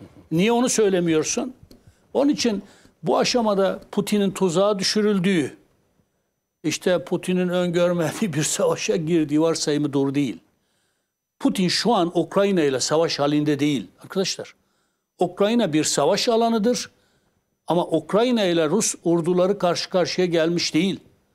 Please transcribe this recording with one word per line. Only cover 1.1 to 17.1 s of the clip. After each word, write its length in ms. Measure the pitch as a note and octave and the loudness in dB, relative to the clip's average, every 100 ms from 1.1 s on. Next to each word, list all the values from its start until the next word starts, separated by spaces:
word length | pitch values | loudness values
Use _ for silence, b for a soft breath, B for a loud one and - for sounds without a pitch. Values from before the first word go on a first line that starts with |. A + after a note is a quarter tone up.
| D#3 D3 - B3 - - - b b b | 0 0 -4 -6 -10 -20 -20 b b b
Onun 160 | - C4+ | 0 0
için 340 | C#4+ A#3+ G3+ - B B B | 2 0 -2 -8 B B B
bu 140 | D#3 - | -2 0
aşamada 600 | B3+ B3 A3 G3 F#3+ - - | 2 0 0 2 0 -2 -6
Putin'in 400 | - G3+ G#3 G3 | -4 -2 0 0
tuzağa 480 | F#3+ F#3+ E3 G3+ G#3 | 0 0 2 2 0
düşürüldüğü, 800 | F#3+ G#3+ G#3 G3+ F3+ F#3 C3 - _ _ _ _ _ _ _ _ _ _ | -2 0 2 2 2 0 -2 -6 _ _ _ _ _ _ _ _ _ _
işte 400 | D#3+ - - F3 F3 | -6 -2 0 -2 -2
Putin'in 440 | F3 F3+ F3+ F3+ | -6 -2 -2 0
öngörmediği 840 | F3+ F3+ E3+ F3 F3 D#3 - A3 | 0 0 2 0 0 -2 -2 -2
bir 100 | C#3+ | -2
savaşa 520 | D#3 - F3+ E3 - G3+ | -2 0 0 0 -2 -2
girdiği 460 | D#3 F3 D3+ D3+ | 0 0 0 2
varsayımı 520 | E3 D#3+ - D3 D3 | 0 0 -2 -2 0
doğru 220 | C#3 C#3 C#3 | 0 0 0
değil. 240 | C#3 - _ _ _ _ _ _ _ _ _ - | -2 -6 _ _ _ _ _ _ _ _ _ -4
Putin 280 | C#4 F#3 F3+ | -2 0 0
şu 260 | - - | 0 0
an 180 | A3+ E3+ F3 | 0 0 -2
Ukrayna 420 | D#3+ - G3+ F#3 | -2 0 2 2
ile 180 | D3 C3 | 0 0
savaş 400 | - D3+ E3 - | 0 0 0 0
halinde 400 | C#3+ D3 D3 C#3+ | 0 0 0 0
değil 280 | D3 C#3 F#2+ _ | 0 -2 -6 _
arkadaşlar. 520 | - F#3+ F#3+ - G#2+ - _ _ _ _ _ - | -10 -6 -4 -6 -12 -20 _ _ _ _ _ -4
Ukrayna 540 | F3 F3 G3+ A#3+ G#3 | -2 0 0 2 0
bir 100 | D#3 | 0
savaş 460 | D3 - C#3+ G3 - | 0 2 2 2 2
alanıdır. 640 | A3+ A#3 A3+ G#3 B3 - _ _ | 2 2 2 0 -2 -4 _ _